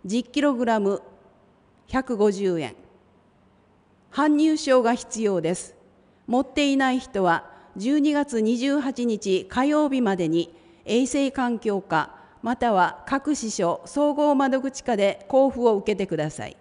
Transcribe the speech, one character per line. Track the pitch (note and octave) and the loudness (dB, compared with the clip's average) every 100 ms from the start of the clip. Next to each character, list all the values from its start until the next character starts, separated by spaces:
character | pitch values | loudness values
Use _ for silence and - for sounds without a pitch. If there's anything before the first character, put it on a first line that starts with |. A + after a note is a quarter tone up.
| F#3 | -2
十 | A3+ | -4
キ | A#3+ C#4+ | -2 0
ロ | D4 | 0
グ | A#3+ | 0
ラ | A#3+ A3 | 0 0
ム | G3 G3 - - _ _ _ _ _ _ _ | 0 -2 -8 -20 _ _ _ _ _ _ _
百 | B3+ C4 A3 | -4 -4 0
五 | G#3 | 2
十 | F#3+ G3 E3+ | 2 -2 -2
円。 | B2+ - - _ _ _ _ _ _ _ _ _ _ _ _ | -6 -12 -20 _ _ _ _ _ _ _ _ _ _ _ _
搬 | - D4+ D4 | 0 2 4
入 | D#4 D#4 | 2 2
証 | C#4 B3+ | 2 4
が | A3+ | 4
必 | B3 - G#3+ | -2 -6 -4
要 | G#3+ F#3 | -2 0
で | D#3+ F3+ | -2 -4
す。 | - - _ _ _ _ - | -8 -20 _ _ _ _ -2
持 | A#3+ | -2
っ | |
て | C#4 - C#4+ | 0 -2 0
い | C4+ | 2
な | C4 | 0
い | B3+ | 0
人 | - G3 | -4 0
は、 | F#3 E3 - - - F#3+ | 2 0 -4 -20 -18 -8
十 | A3 D4+ | -2 2
二 | D4 | 2
月 | D4 C#4+ A3+ | 0 -2 0
二 | A3 A#3+ | 0 0
十 | C4+ C#4+ | 0 0
八 | C4+ B3+ A#3+ | -2 -2 -2
日 | G#3 G3 F#3 - | -2 -2 -2 -2
火 | A#3+ | -2
曜 | C#4 D4+ D4 | 0 2 0
日 | C4+ | 0
ま | A3+ | 0
で | F#3 E3 | 0 0
に、 | E3 E3 - - _ | 0 -2 -10 -20 _
衛 | - A3+ C4 | -2 0 2
生 | C#4+ C4+ | 0 -2
環 | C4+ B3 A3+ | -2 -4 -2
境 | A3 G3 | -4 -4
課、 | - D#3+ - - - - | -2 -2 -2 -10 -20 -10
ま | A3+ | -6
た | B3+ A#3+ | -2 2
は | G3 F3 - - | 2 2 -2 -4
各 | C#4 C#4+ | -4 -2
支 | C#4 A3+ | -4 -4
所 | G#3+ E3+ D#3 - | -2 -2 -2 -6
総 | C#4+ D4 | 0 0
合 | D4 D4 C#4 | 2 2 2
窓 | C4+ C4 | 2 0
口 | C4 - | -4 -8
課 | - G#3+ | -4 0
で | G3 - - | 0 -2 0
交 | C4+ C#4 | 2 2
付 | B3 A#3+ | 2 2
を | G#3 | 2
受 | G#3 | 0
け | G3+ | -2
て | F#3+ | -2
く | D#3 | -4
だ | D3+ | -4
さ | - G#2+ | -6 -14
い。 | - | -14